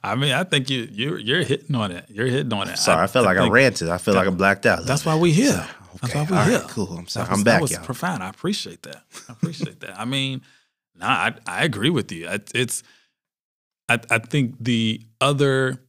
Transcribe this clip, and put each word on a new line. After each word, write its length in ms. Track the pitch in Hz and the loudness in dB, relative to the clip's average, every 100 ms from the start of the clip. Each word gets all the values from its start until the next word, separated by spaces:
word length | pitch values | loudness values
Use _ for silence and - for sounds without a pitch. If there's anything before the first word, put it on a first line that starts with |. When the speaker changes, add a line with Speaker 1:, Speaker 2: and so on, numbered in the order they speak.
Speaker 1:
I 120 | 98 | -2
mean, 180 | 113 143 | -2 0
I 120 | 131 | 0
think 260 | 185 147 131 | 0 -2 0
you, 180 | 135 113 | -4 -4
you're, 280 | 101 131 - | -6 -6 -4
you're 240 | 107 160 | -2 0
hitting 320 | 127 131 - 131 | 0 -2 -2 -2
on 140 | 104 | -2
it. 140 | 87 - | -6 -12
You're 180 | 101 127 | -4 0
hitting 260 | 127 139 | 0 -2
on 160 | 104 95 | -4 -4
it. 80 | 90 | -2
Speaker 2:
Sorry, 220 | - 82 | 2 4
I 40 | |
Speaker 1:
I, 20 | 95 | 4
Speaker 2:
feel 160 | 127 | 4
Speaker 1:
I 40 | 107 | 4
Speaker 2:
like 100 | 92 | 4
I 40 | |
Speaker 1:
think 120 | 87 | 4
Speaker 2:
ranted. 340 | 113 135 98 82 | 6 4 2 -4
I 100 | 87 | -2
feel 160 | - | 2
Speaker 1:
that, 60 | 95 | 2
Speaker 2:
like 80 | 95 | 2
I 20 | |
blacked 360 | 90 98 98 120 | 2 2 4 2
out 140 | 85 | 2
a 20 | |
Speaker 1:
that's 220 | 87 143 160 | 0 -2 0
Speaker 2:
little 120 | 156 | 2
Speaker 1:
why 40 | |
we 80 | 170 | 4
Speaker 2:
bit. 60 | 160 | 4
Speaker 1:
here. 160 | 277 | 4
Speaker 2:
So, 460 | 95 73 - - - | 0 -4 -14 -20 -10
Speaker 1:
That's 20 | 123 143 | -4 -2
Speaker 2:
okay. 20 | |
Speaker 1:
why 60 | 151 | 0
we 60 | 185 | 2
Speaker 2:
All 60 | |
right, 80 | 208 | 4
Speaker 1:
here. 100 | 233 - | 2 -2
Speaker 2:
cool. 300 | - 98 87 | -6 -6 -6
I'm 80 | 87 | -10
sorry. 180 | 117 90 | -8 -2
Speaker 1:
That 40 | |
was, 80 | 98 | 2
Speaker 2:
I'm 60 | |
Speaker 1:
that 60 | 104 | 4
Speaker 2:
back, 100 | 104 | 4
Speaker 1:
was 100 | 131 | 2
Speaker 2:
y'all. 120 | 82 | -4
Speaker 1:
profound. 380 | - 127 175 160 | -6 -6 -6 -6
I 60 | 95 | -8
appreciate 540 | - 170 208 95 87 | -6 -4 -4 -8 -14
that. 200 | - 71 _ - - | -18 -18 _ -20 -20
I 40 | |
appreciate 480 | 117 170 151 - - | -6 -6 -4 -10 -10
Speaker 2:
<laughs> 20 | |
Speaker 1:
that. 160 | - 92 | -16 -10
I 60 | |
mean, 380 | 113 139 135 131 - _ _ _ _ _ | -6 -4 -4 -6 -12 _ _ _ _ _
nah, 80 | 101 | -2
I, 280 | 117 101 - - | 0 0 -4 -10
I 180 | 90 | -4
agree 260 | 156 101 127 | -2 0 0
with 200 | 160 - | 0 -4
you. 160 | 85 82 | -8 -8
It, 220 | 101 - | -8 -6
it's, 280 | 117 123 - _ _ _ _ _ _ _ _ _ _ - | -4 -4 -6 _ _ _ _ _ _ _ _ _ _ -2
I, 120 | 117 - | -2 0
I 80 | 113 | -2
think 380 | - 147 123 - | 0 0 0 -2
the 400 | 117 117 110 110 - _ | -2 0 0 -2 -10 _
other 600 | 131 143 139 135 131 131 | 0 2 2 2 0 -4